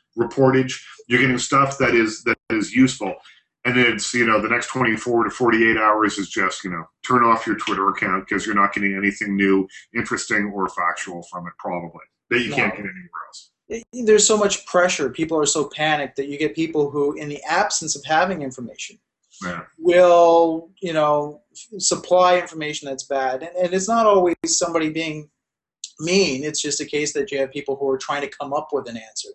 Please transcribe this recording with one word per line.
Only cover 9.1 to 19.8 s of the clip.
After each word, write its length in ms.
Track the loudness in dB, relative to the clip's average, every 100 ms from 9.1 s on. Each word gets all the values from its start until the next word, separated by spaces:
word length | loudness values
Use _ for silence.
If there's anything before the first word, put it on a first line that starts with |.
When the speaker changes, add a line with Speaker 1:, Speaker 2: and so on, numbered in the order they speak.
| -2 -2
Speaker 1:
new, 320 | 2 4 4 2 -8 -12
interesting, 600 | -8 -6 -6 -4 -4 -2
or 140 | -4 -6
factual 580 | -2 -4 -4 -8 -12 -14
from 160 | -14 -14
it, 40 | -12
probably, 460 | -8 -8 -8 -16 -20 _ -4
that 80 | -2
you 100 | -2
can't 200 | -2 -2
Speaker 2:
No. 20 | -4
Speaker 1:
get 80 |
anywhere 400 | -10 -14 -16 -16 -16
else. 240 | -18 -20 _ -14
Speaker 2:
It, 140 | -14 -12 -4 4
there's 180 | 6
so 120 | 6 4
much 280 | 2 -2 -2
pressure. 440 | 2 2 2 -2
People 260 | -2 -2 0
are 100 | 0
so 220 | 0 -2
panicked 460 | -2 0 0 -2
that 140 | -6 -8
you 100 | -4
get 160 | -4
people 380 | -2 -2 0 0
who, 220 | 0 -2
in 140 | -4 -8
the 140 | -10
absence 540 | -4 0 0 -2 -6 -8
of 80 |
having 380 | -2 0 0 -2
information, 580 | -8 -10 -14 -12 -16 -16 _ _ _ -12
Speaker 1:
Yeah. 200 | -10 -10 -12
Speaker 2:
will, 920 | -4